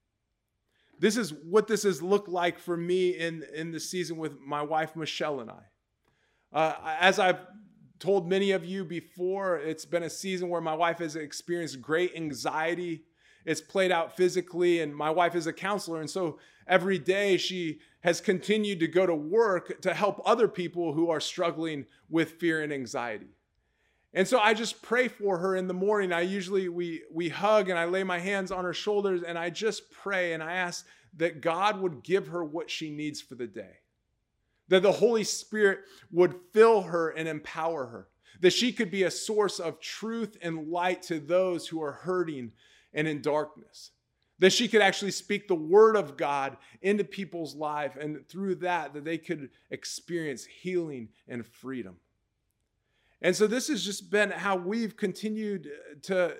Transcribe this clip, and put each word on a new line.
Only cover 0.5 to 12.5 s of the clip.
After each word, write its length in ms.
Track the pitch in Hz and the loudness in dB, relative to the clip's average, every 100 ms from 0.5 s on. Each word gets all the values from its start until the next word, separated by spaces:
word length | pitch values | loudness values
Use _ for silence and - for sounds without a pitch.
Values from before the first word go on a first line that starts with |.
| _ _ _ _ _ | _ _ _ _ _
This 180 | 202 220 | 0 2
is 160 | 180 | -4
what 340 | 151 165 214 214 | -8 2 2 2
this 160 | 208 | 0
has 180 | 202 151 | 0 0
looked 260 | 175 202 202 | 0 0 0
like 300 | 175 175 175 | -2 -2 -2
for 180 | - 170 | -6 -4
me 340 | 170 185 180 | 0 0 0
in, 340 | 160 170 165 151 | 0 -6 -6 -10
in 160 | 151 165 | -8 -8
the 100 | 160 | -8
season 360 | - 185 160 160 | -6 -6 -6 -6
with 220 | 156 139 | -8 -10
my 220 | 139 147 | -8 -6
wife, 340 | 147 156 156 165 | -2 -2 -2 -6
Michelle, 440 | 151 - 156 139 | -8 -4 -4 -6
and 100 | 110 | -10
I. 120 | 95 - _ _ _ _ _ _ _ _ | -16 -20 _ _ _ _ _ _ _ _
Uh, 440 | 151 160 147 127 156 | 0 0 0 -6 6
as 180 | 185 196 | 6 6
I've 220 | 185 175 - - - _ - _ | 4 2 -6 -20 -20 _ -20 _
told 300 | 185 196 170 | 0 0 2
many 240 | 190 196 | 2 2
of 120 | 190 | 0
you 200 | 170 190 | -2 -8
before, 720 | 170 170 - 175 180 196 196 165 | -6 -8 -10 -6 -4 -2 -2 -2
it's 260 | 156 160 | -2 -8
been 180 | - 170 | -4 -4
a 80 | 165 | -4
season 380 | - 190 185 175 | -6 -6 -4 -2
where 120 | 170 | -2
my 140 | 160 | -2
wife 240 | 160 170 170 | 0 0 0
has 180 | 165 160 | -6 -6
experienced 640 | 147 - - 175 156 131 | -10 -12 -6 -4 -4 -10
great 320 | 113 160 180 156 | -2 0 0 -2
anxiety. 880 | 156 123 143 | -6 -4 -4